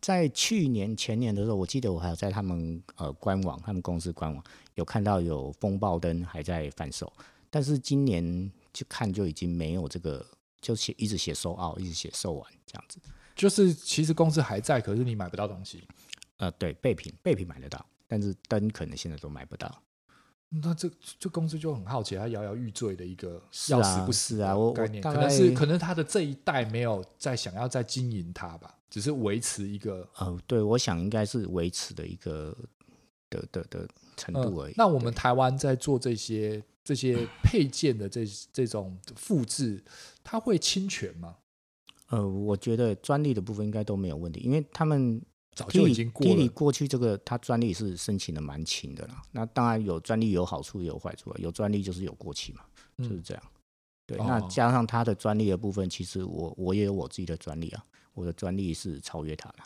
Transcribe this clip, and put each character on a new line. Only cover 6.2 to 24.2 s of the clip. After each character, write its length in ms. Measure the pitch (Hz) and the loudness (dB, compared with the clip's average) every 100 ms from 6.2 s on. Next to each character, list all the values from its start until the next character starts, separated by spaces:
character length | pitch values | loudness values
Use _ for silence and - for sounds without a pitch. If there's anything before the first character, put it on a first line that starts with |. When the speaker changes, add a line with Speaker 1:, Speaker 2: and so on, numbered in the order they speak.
| 87 | -4
Speaker 1:
还 160 | 85 | -8
在 280 | 76 87 76 | -4 -4 -4
贩 200 | - 76 | -6 -8
售， 200 | - - _ - _ _ | -8 -10 _ -20 _ _
但 120 | 151 | -2
是 140 | 139 147 | 0 0
今 260 | - 139 | 2 2
年 480 | 139 90 85 87 95 - _ | 4 2 0 -2 -4 -8 _
去 100 | - - | -14 -10
看 220 | - 110 | -4 -2
就 140 | 95 95 | 0 -2
已 40 | |
经 160 | 76 87 | -2 -4
没 260 | 85 80 | -2 -2
有 140 | 90 78 | -2 -4
这 120 | 87 | -6
个， 260 | 85 69 - _ _ _ | -6 -6 -10 _ _ _
就 160 | - 113 | -4 -2
写， 160 | - - | -2 -4
一 100 | 107 | -2
直 100 | 104 | -2
写 160 | - | -2
售 200 | 73 87 | -4 -4
out， 260 | 87 90 82 | -4 -6 -4
一 80 | 92 | -6
直 60 | |
写 160 | 80 82 | -6 -8
售 220 | - 98 | -6 -4
完 180 | 76 - _ - | -6 -8 _ -20
这 80 | |
样 100 | - - | -18 -18
子。 100 | - - - - - | -20 -20 -20 -20 2
Speaker 2:
就 120 | 196 | 2
是 240 | 196 190 | 8 6
其 320 | 160 - - | 6 0 0
实 80 | 156 | 2
公 180 | 160 165 | 6 6
司 120 | 156 | 6
还 180 | 135 101 | 2 0
在， 220 | 110 139 | 2 2
可 140 | 107 104 | 2 0
是 80 | |
你 100 | 123 | 0
买 160 | 110 90 | -2 -4
不 80 | 92 | -4
到 100 | 104 | -4
东 160 | 95 | -6
西。 240 | 98 90 - - - - - _ | -12 -16 -20 -20 -18 -18 -18 _
Speaker 1:
呃， 120 | 92 | -4
对， 200 | - 87 | -2 -4
备 220 | 73 135 95 | 0 0 0
品， 180 | - - | -4 -6
备 140 | - 117 | 0 0
品 120 | 92 | 0
买 120 | 69 | -10
得 100 | 65 | -12
到， 160 | - - _ _ | -14 -16 _ _
但 120 | 110 | -2
是 160 | 101 92 - | -2 -4 -2
灯 200 | 110 107 | 0 2
可 140 | 104 78 | -2 -8
能 100 | 67 | -6
现 140 | 87 | -8
在 40 | 76 | -10
都 120 | 76 | -10
买 160 | 73 67 | -12 -12
不 100 | - | -10
到。 280 | - - _ _ _ _ _ _ _ | -10 -12 _ _ _ _ _ _ _
Speaker 2:
那 200 | 160 156 | -4 -2
这， 160 | 160 175 - - - | -2 -4 -6 -20 -10
这 120 | 190 | -6
公 180 | 170 160 | -2 -2
司 100 | 156 | -2
就 160 | 160 | -4
很 120 | 135 92 | -4 -4
好 180 | 127 | -4
奇， 120 | 104 95 | -2 -4
它 100 | 113 | -4
摇 160 | 113 | -4
摇 100 | 104 | -4
欲 160 | 107 120 | -4 -6
坠 220 | 101 113 | -4 -4
的 120 | 92 90 | -4 -8
一 100 | 92 | -8
个 260 | 92 85 - | -10 -10 -14
Speaker 1:
是 220 | - - | -8 2
啊， 40 | 131 | 6
Speaker 2:
要 60 | |
死 220 | 101 92 92 | 6 6 4
不 60 | |
死 260 | 98 | 2